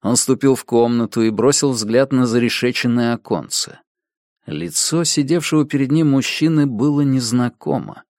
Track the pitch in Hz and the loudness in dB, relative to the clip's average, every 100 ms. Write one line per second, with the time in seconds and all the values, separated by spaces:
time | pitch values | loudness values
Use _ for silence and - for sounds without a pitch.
0 | 98 123 - 127 139 131 - 120 117 120 | 0 -2 0 0 2 0 0 2 2 2
1 | 117 - 113 107 117 143 143 123 107 113 | -2 0 0 2 2 2 0 -2 0 0
2 | 135 131 123 120 120 - 123 123 127 120 | 2 2 2 2 0 0 -2 -2 -2 0
3 | 117 117 - 95 58 - - - _ _ | 0 -4 -4 -6 -4 -6 -8 -12 _ _
4 | _ _ _ _ - 78 - 80 - 160 | _ _ _ _ -12 -8 -6 -4 -2 0
5 | 165 - 139 170 156 156 147 143 135 151 | 0 0 0 0 2 0 2 0 0 2
6 | 160 135 123 - 160 160 143 113 139 147 | 4 2 0 0 0 2 0 0 0 2
7 | 143 131 117 123 123 - - 127 - - | 2 0 0 0 0 -4 -6 -6 -6 -14
8 | - | -20